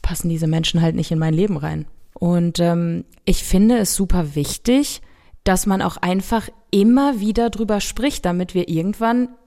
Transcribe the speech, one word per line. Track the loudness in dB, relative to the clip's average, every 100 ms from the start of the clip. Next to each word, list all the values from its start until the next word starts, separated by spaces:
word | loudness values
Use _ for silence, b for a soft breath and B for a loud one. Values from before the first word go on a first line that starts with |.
passen | -4 -4 -4
diese | -2 0
Menschen | 0 0 0
halt | 0
nicht | 0 -2
in | -2
mein | 0
Leben | 0 0 -2
rein. | -6 -8 -10 -16 -20 -4
Und, | 0 2 0 0
ähm, | 0 2 -2 -4 -8 _
ich | 0 0
finde | 2 4 4 4
es | 0 -2
super | 2 2 0
wichtig, | -4 -4 -4 2 2 2 -6 b b b b
dass | 0 0 2
man | 0
auch | -2 -4
einfach | -2 -2 0 -2 -2 -18 _
immer | 2 6 6 4 0
wieder | -2 0 0
drüber | -2 -2 -2
spricht, | -2 -2 -4 -2
damit | -2 -2 -2
wir | -2 -2
irgendwann | -2 -2 -2 0 0 -2 -6